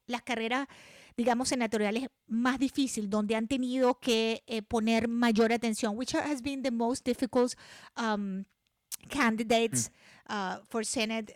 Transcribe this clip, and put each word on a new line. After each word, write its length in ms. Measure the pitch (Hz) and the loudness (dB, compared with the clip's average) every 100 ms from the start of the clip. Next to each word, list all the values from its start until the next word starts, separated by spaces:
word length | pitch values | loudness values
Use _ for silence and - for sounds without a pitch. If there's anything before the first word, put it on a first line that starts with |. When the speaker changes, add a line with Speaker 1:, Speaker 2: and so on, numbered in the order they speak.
| - | -6
Speaker 1:
las 160 | 240 | -6
carreras 460 | - 226 226 254 277 - - - - - | -2 -4 -2 -2 -4 -10 -20 -20 -10 0
digamos, 320 | 240 233 262 | 2 2 2
senatoriales 580 | 262 226 220 208 220 262 - _ | 0 0 2 0 0 -4 -10 _
más 320 | 226 247 262 | 0 0 2
difícil, 500 | 269 - 269 226 208 | 0 0 -2 -2 -2
donde 260 | 214 208 220 | 0 0 0
han 120 | 226 | 0
tenido 520 | 269 254 262 247 254 | -2 0 2 2 2
que, 440 | - 226 226 226 - | 2 2 2 -2 -4
eh, 160 | 226 | -8
poner 460 | 208 233 220 226 226 | -2 0 2 2 2
mayor 440 | 233 240 220 220 | 2 2 4 4
atención? 460 | 233 233 220 220 214 | 4 0 -2 -2 -4
Which 160 | 254 | -2
has 280 | 320 294 277 | -2 -2 -4
been 180 | 262 277 | -4 -4
the 80 | 262 | -4
most 320 | 233 233 262 254 | 0 0 0 -2
difficult, 500 | 240 262 254 247 - - - - - | -2 0 2 2 0 -16 -20 -14 -6
um, 480 | 226 208 202 190 190 _ _ _ _ - - | -2 -2 -4 -8 -10 _ _ _ _ -16 -8
candidates, 800 | 277 233 220 226 233 233 123 - - - - - | 0 2 0 2 2 2 0 -4 -10 -20 -20 -10
Speaker 2:
Hmm. 60 | |
Speaker 1:
uh, 240 | 214 185 196 202 | -6 -4 -6 -8
for 140 | 233 214 | -6 -4
Senate, 480 | 254 220 226 214 | -2 -2 -4 -8